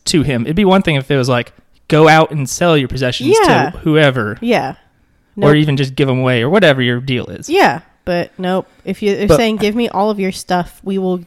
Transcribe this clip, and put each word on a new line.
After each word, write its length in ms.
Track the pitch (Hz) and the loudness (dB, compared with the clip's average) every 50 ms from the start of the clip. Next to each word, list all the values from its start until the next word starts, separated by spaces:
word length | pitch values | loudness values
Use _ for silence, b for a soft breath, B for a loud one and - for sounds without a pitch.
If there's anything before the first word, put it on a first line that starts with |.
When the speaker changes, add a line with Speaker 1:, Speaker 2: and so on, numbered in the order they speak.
| - | -6
Speaker 1:
to 160 | - - 156 | -2 0 0
him. 220 | 131 139 135 117 117 | 0 0 -2 -4 -2
It'd 120 | 127 156 | -2 0
be 100 | 180 214 | 0 2
one 180 | 185 185 196 196 | 4 4 2 2
thing 120 | - 156 | 0 -2
if 140 | 139 127 - | -2 -2 -2
it 80 | 147 139 | -2 -2
was 120 | 123 127 | 0 0
like, 240 | 127 120 117 - _ _ _ _ _ _ _ - | -2 -2 -4 -6 _ _ _ _ _ _ _ 0
"Go 200 | 165 151 156 156 | 2 4 6 6
out 220 | 156 160 160 - | 6 6 4 2
and 180 | - 151 135 127 | -2 -6 -6 -6
sell 300 | - - 175 175 165 147 | -4 -2 0 2 2 2
your 100 | 131 120 | 0 -2
possessions 480 | - 127 131 123 120 - 247 285 403 453 | -4 -4 -4 -4 -4 -2 0 2 2 4
Speaker 2:
Yeah. 300 | 415 339 247 180 147 151 | 4 4 2 2 0 -2
Speaker 1:
to 60 | 175 - | -6 -6
whoever." 580 | - 165 151 156 156 143 127 131 107 104 104 - | -2 0 2 4 4 2 2 0 -4 -4 -6 -6
Speaker 2:
Yeah. 340 | - 240 233 175 - 131 165 - _ _ _ _ _ _ _ _ _ _ - 208 | -4 -2 -2 -2 -2 -4 -10 -12 _ _ _ _ _ _ _ _ _ _ -6 0
Speaker 1:
Or 120 | 202 147 147 | 2 4 4
Speaker 2:
Nope. 20 | |
Speaker 1:
even 200 | 151 151 151 139 135 | 4 2 2 0 -2
just 180 | 139 131 131 | -2 -2 -2
give 120 | - 143 135 | -2 0 0
'em 120 | 127 127 | 0 0
away 240 | 131 127 127 120 113 | 0 0 0 0 0
or 60 | 139 | 0
whatever 300 | 170 220 185 160 139 131 127 | 2 4 4 4 4 2 0
your 160 | 120 120 123 | -2 -2 -4
deal 260 | 131 135 127 120 - - | -4 -4 -6 -6 -6 -8
is. 220 | 92 - - - | -12 -14 -8 -2
Speaker 2:
Yeah. 300 | 311 403 359 196 127 - - _ _ _ - | 0 2 2 2 0 -2 -8 _ _ _ -8
But 260 | - 180 175 - - _ - | -6 -4 -4 -4 -6 _ -8
nope. 300 | 185 180 185 190 - _ _ _ - | -6 -4 -4 -4 -4 _ _ _ -10
If 160 | - 190 - | -10 -8 -4
you, 140 | 214 202 202 | -2 -2 -2
they're 120 | - 202 202 | 0 2 2
Speaker 1:
But 100 | 165 147 | 2 4
Speaker 2:
saying, 200 | 226 220 220 208 | 2 0 0 -2
"Give 180 | 220 208 208 | -2 -2 -2
me 140 | 240 240 226 | -2 -4 -2
all 200 | - 185 202 214 | -2 -2 -2 -2
of 100 | 214 202 | -2 -2
your 120 | 196 185 | -4 -6
stuff, 480 | 190 - - - 185 180 175 - - - - | -6 -6 -6 -4 -4 -4 -4 -6 -12 -14 -10
we 140 | 196 196 190 | -6 -6 -4
will 200 | 185 185 185 180 170 | -2 -2 -4 -4 -8